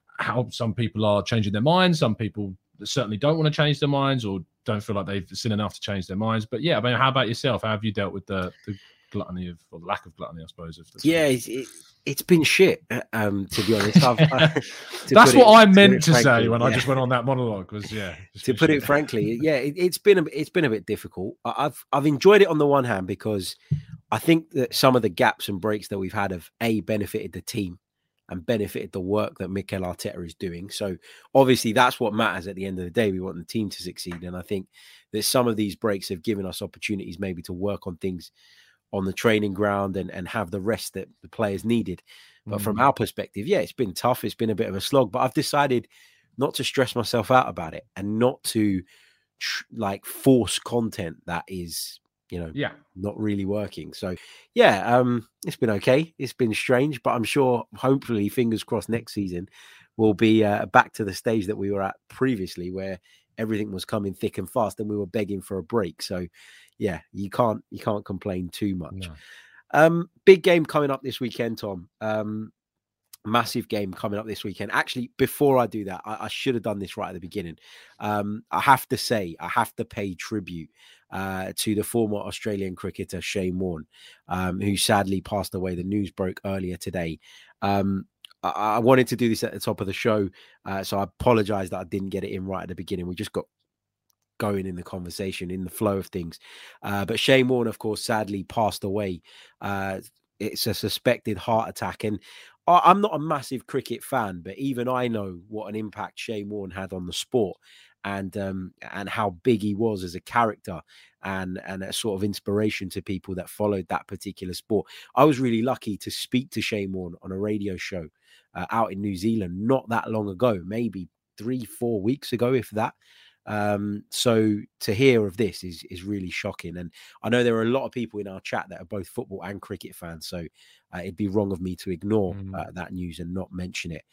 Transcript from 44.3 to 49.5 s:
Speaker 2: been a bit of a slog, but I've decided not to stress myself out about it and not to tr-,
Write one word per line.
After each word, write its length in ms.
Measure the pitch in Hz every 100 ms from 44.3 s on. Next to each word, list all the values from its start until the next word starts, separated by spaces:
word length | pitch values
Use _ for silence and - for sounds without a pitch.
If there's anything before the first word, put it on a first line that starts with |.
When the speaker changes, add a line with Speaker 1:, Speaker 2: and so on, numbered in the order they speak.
| -
Speaker 2:
been 140 | 113
a 40 |
bit 140 | 104 104
of 80 | 98
a 40 |
slog, 300 | - 139 117
but 120 | 123
I've 120 | 127
decided 540 | - 139 147 143 123 - _ _ _ _ -
not 160 | 139
to 80 | -
stress 320 | 127 - 127
myself 380 | 123 110 120 101
out 160 | 127 -
about 260 | 87 82
it 100 | 78 - -
and 240 | 101 110
not 200 | 123 -
to 360 | - 113 107 95 90 _ _ _ _ _
tr-, 240 | -